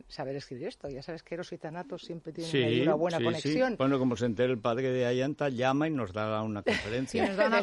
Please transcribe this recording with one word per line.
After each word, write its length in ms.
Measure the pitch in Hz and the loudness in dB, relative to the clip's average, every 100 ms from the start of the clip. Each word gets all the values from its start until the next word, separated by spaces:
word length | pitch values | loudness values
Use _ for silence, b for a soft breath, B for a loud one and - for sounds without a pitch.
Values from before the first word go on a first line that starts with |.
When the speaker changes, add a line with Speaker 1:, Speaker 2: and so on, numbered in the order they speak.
| - | -14
Speaker 1:
saber 260 | - 135 | -8 -6
escribir 320 | 139 - 123 175 | -6 -8 -10 -10
esto". 220 | - 143 | -10 -10
Ya 120 | 135 | -10
sabes 220 | 139 160 | -10 -12
que 140 | - 170 | -10 -10
Eros 160 | 180 | -8
y 60 | 170 | -10
Thanatos 440 | 165 165 226 175 | -10 -10 -10 -10
siempre 300 | - 170 165 | -10 -12 -10
tienen 180 | 156 165 | -8 -2
Speaker 2:
Sí, 120 | 160 | 0
Speaker 1:
ahí 160 | 120 120 | 2 4
una 120 | 143 | 4
buena 240 | 151 170 165 | 2 2 2
Speaker 2:
sí, 60 | |
Speaker 1:
conexión. 460 | 117 113 135 156 262 | 0 0 0 2 2
Speaker 2:
sí. 60 | 220 | 2
Bueno, 180 | 131 139 | 2 4
como 160 | 127 117 | 2 2
se 100 | 120 | 0
entere 260 | 104 123 | 2 2
el 60 | 127 | 2
padre 320 | 120 117 131 | 0 0 2
de 160 | 127 120 | 2 2
Ayanta, 440 | 127 131 147 143 | 2 0 0 -2
llama 360 | 123 127 135 156 | 2 2 2 2
y 60 | |
nos 200 | 151 107 | 0 -2
da 300 | 95 110 107 | -2 -2 0
una 200 | 110 104 | -2 -2
Speaker 3:
<laughs> 20 | |
Speaker 2:
conferencia. 600 | 104 214 - 117 135 - | 0 0 0 -2 -2 0
Speaker 3:
Y 40 | 302 | 0
nos 80 | 190 | 2
da 100 | - | 4
una 100 | |
Speaker 1:
Desde 40 | 233 | 4